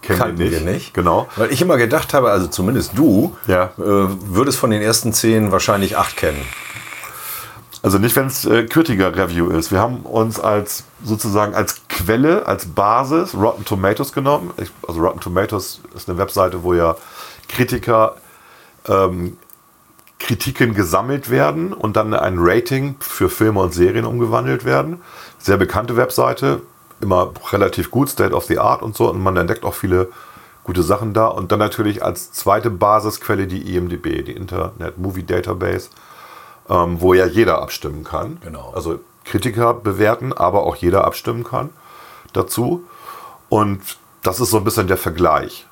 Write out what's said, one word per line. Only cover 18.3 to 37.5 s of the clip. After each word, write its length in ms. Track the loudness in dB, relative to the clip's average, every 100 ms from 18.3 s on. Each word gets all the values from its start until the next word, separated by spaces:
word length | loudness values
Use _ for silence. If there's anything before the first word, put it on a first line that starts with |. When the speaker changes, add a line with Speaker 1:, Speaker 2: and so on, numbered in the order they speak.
| -20 -20 -20 -20 _ 0
Speaker 1:
ähm, 520 | 2 2 0 -6 -8 _ -20 _ _ _ _ -20 _
Kritiken 560 | -6 -4 -4 0 0
gesammelt 560 | 2 2 0 0 -4 0
werden 420 | 2 2 2 -4
und 240 | -4 -2 0
dann 160 | 0
ein 240 | 0 0 2
Rating 580 | 4 4 2 -2 -4 -6
für 300 | -10 -2 -2
Filme 300 | 2 2 2
und 120 | 0
Serien 320 | 4 2 4
umgewandelt 640 | -2 -2 0 0 0 -2 0
werden. 340 | 0 0 -6 -14 -20 -20 -10
Sehr 180 | 0 2
bekannte 400 | 2 0 0 0
Webseite, 640 | 2 2 0 2 0 0 -4 _ _ -8
immer 320 | 0 2 2 -4 -4
relativ 400 | 0 2 0 -2
gut, 200 | 0 0
State 240 | 0 0
of 100 | 0
the 140 | 0 0
Art 240 | 2 0
und 120 | -4
so. 140 | 0 0
Und 140 | 2
man 160 | 0 0
entdeckt 260 | 0 -2
auch 80 | -4
viele 380 | -4 0 2 0 -4 -20 -20 -20 -18
gute 180 | -6 -2
Sachen 320 | 0 0 0
da. 140 | 2 2
Und 220 | 0 -2
dann 80 | 0
natürlich 460 | 0 0 -2 0
als 280 | -4 -6 -10
zweite 360 | -6 2 2 2
Basisquelle 800 | 0 2 2 0 -6 -2 -2 -2
die 260 | -6 -4
I 60 | -2
M 100 | -2
D 80 | -4
B, 240 | -4 -4
die 100 | -6
Internet 640 | -10 -8 -4 -6 -6 -12 -6
Movie 260 | -6 -6
Database, 640 | -4 -4 -2 -4 -2 -4 -6 -20 -20 -20 -20 -20 -20 -20 -2
ähm, 320 | 0 0 2
wo 140 | 4
ja 100 | 6
jeder 380 | 6 4 2